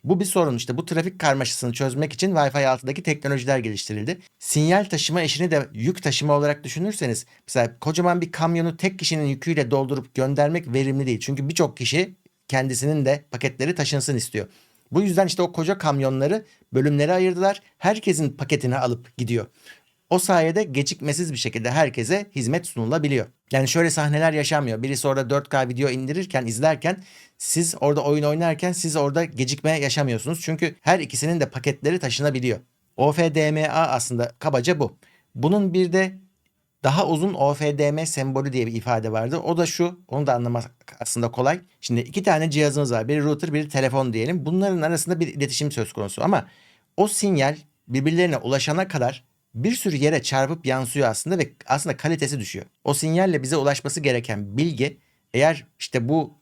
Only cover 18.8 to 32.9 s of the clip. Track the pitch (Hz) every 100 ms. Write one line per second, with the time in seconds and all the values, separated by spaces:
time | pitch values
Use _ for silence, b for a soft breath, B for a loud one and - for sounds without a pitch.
18.8 | 123 120 - - 120 117 98 B B B
19.8 | B B - 180 190 175 160 175 202 135
20.8 | 139 - 147 151 170 123 117 120 117 143
21.8 | 143 120 110 196 202 139 117 165 175 127
22.8 | 113 160 147 131 98 _ - 135 131 165
23.8 | 170 160 147 151 160 151 139 151 127 110
24.8 | 131 135 143 135 120 143 135 139 127 123
25.8 | 139 127 131 165 185 131 117 110 156 151
26.8 | 160 185 B B B B - 160 165 -
27.8 | 143 147 143 151 147 156 170 156 180 180
28.8 | 165 151 143 151 170 - 127 143 156 160
29.8 | 139 156 139 113 127 165 - 160 208 -
30.8 | 151 185 147 - 151 170 135 127 139 135
31.8 | 147 180 131 113 147 131 123 104 - _
32.8 | _